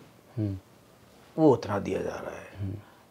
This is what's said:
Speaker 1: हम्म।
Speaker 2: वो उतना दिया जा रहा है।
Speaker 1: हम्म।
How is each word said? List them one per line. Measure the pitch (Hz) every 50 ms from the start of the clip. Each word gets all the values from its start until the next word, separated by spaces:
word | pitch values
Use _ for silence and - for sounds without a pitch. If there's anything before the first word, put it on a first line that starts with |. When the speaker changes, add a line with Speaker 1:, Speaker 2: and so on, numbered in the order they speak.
| - - - - - - - 117
Speaker 1:
हम्म। | 107 101 95 95 - - - - - - - - - - - - - - - -
Speaker 2:
वो | 160 151 123
उतना | 113 - 98 104 101
दिया | 92 95 95 -
जा | - -
रहा | - - - - - -
है। | - - - 95
Speaker 1:
हम्म। | 98 95 95 101 - - - - - -